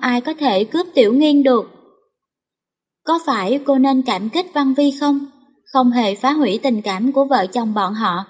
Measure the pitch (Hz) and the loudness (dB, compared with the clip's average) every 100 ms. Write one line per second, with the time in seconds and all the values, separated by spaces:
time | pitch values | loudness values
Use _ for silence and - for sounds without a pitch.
0 | 254 247 277 311 277 190 220 330 349 285 | 0 -2 -4 -4 0 0 0 -4 0 2
1 | 208 262 302 285 269 240 - - _ _ | 4 4 4 4 4 2 -2 -12 _ _
2 | _ _ _ _ _ _ _ _ _ _ | _ _ _ _ _ _ _ _ _ _
3 | - 339 339 220 185 277 285 269 269 262 | -4 -2 -2 -2 -2 -2 0 2 2 2
4 | 254 190 220 330 359 294 269 262 285 277 | 0 -4 -4 -4 -4 -2 0 2 0 0
5 | 294 277 - _ _ _ _ 269 247 240 | -2 -2 -6 _ _ _ _ 0 2 2
6 | 214 202 254 302 240 214 269 220 208 185 | 0 0 0 0 0 0 -2 -2 -4 -2
7 | 247 269 277 247 220 247 220 214 190 214 | 0 0 2 0 0 -4 -4 -2 -4 -2
8 | 208 175 | -4 -4